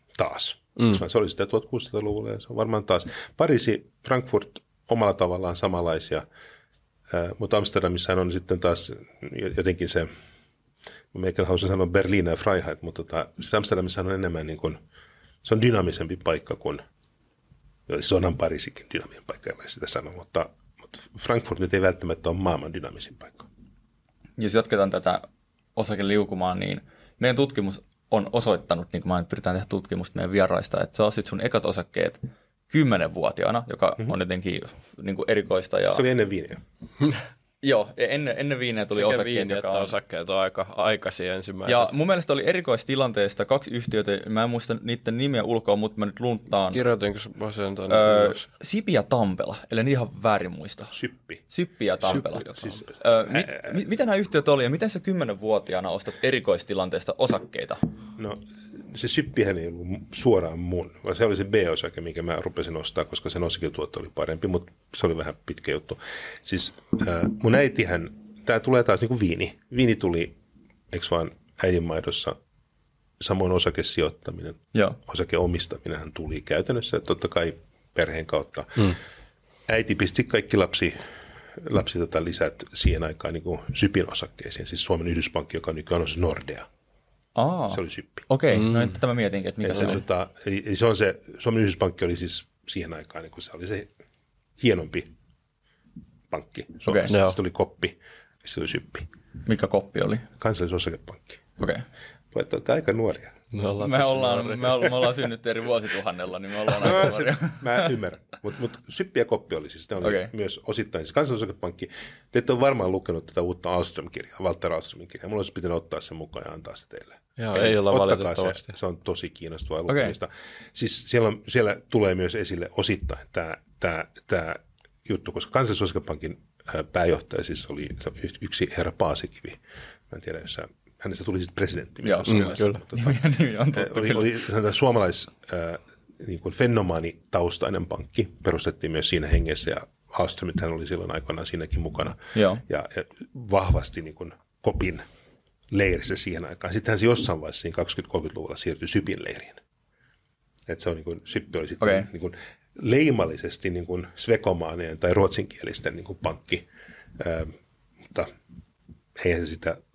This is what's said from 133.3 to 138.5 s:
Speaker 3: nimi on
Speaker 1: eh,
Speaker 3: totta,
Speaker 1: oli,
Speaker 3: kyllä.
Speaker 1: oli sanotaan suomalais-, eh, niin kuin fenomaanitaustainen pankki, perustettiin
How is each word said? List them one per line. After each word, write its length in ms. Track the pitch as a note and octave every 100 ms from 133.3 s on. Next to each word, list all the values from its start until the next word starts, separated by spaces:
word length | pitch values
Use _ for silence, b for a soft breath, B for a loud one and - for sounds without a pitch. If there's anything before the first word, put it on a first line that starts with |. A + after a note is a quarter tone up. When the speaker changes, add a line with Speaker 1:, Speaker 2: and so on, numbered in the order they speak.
| C3
Speaker 3:
nimi 180 | C#3 G#2+
on 100 | C3+
Speaker 1:
eh, 60 |
Speaker 3:
totta, 260 | G#2 G2 A2+
Speaker 1:
oli, 80 | A2
Speaker 3:
kyllä. 120 | A2+
Speaker 1:
oli 200 | A2+ A#2 -
sanotaan 260 | G#2+ G#2
suomalais-, 580 | G2 C3+ A#2 F2+ - - _ -
eh, 260 | F2+ E2 F2 - _ _ - G2+
niin 120 | F2
kuin 140 | F2+
fenomaanitaustainen 1300 | - A#2+ A2+ F2+ E2 E2+ - - F#2 F2 - - F#2 E2+
pankki, 440 | - - - G#2 -
perustettiin 480 | -